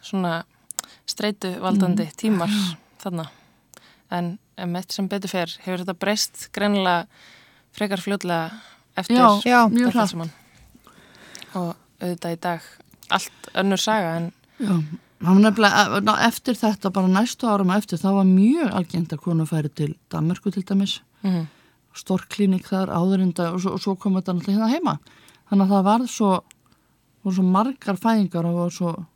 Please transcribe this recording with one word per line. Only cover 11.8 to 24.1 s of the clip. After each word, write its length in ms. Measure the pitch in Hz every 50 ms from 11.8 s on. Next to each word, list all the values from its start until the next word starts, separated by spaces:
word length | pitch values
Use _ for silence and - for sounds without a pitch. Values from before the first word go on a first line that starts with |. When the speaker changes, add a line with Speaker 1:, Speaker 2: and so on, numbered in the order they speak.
| _ _ _ _
Speaker 1:
auðvitað 300 | - 180 175 165 - 170 170
í 60 | 170
dag 220 | - 180 170 160 - - - _ - _ _ _ - -
allt 400 | - 190 - - - - - - -
önnur 240 | - 190 196 196 180
saga 380 | - - 220 220 190 165 165 170
en 140 | 170 170 - _ _ _ _ _
Speaker 2:
Já, 80 | 269 202 185 170 156 151 160 - _ _ _ _
það 200 | - 165 190 196
var 100 | 208 220
nefnilega, 460 | 202 226 220 202 - - 202 - 110 196
e-, 40 |
ná, 120 | 196 208 208 - - 233
eftir 260 | 226 - _ - 240
þetta, 380 | - - 214 208 196 - 196 185
bara 140 | 196 185 185
næstu 400 | 185 196 226 240 - _ - 233
árum 240 | 208 196 196 180 185
á 40 | 208
eftir, 200 | 208 - - 156
þá 160 | - 190 196
var 100 | 196 196
mjög 460 | 185 185 185 196 220 285 339 320 220
algengt 380 | - 190 175 - - 170 170 156 -
að 60 | 147
konur 280 | - 175 170 160 160 151
færi 220 | - 156 151 147 _
til 220 | - 151 147 156 _ _ _
Danmörku 400 | - 160 156 160 180 - _ 208 180
til 100 | 202 185
dæmis. 360 | - 196 196 196 196 - - _ _ _ _ -
Speaker 1:
Mhm. 240 | 196 185 170 160 151 _ _ _ _ _ _ _ _ _
Speaker 2:
Storklíník 720 | - - - 190 180 - _ - - 202 190 190 175 - -
þar, 220 | - 190 190 -
áður 320 | - 165 175 190 196 190
en 120 | 185 185 165
það, 200 | - 175 165 170
og 80 | 185
svo, 100 | 180 190 -
og 60 | 185
svo 140 | - 208 196 185
kom 160 | - 208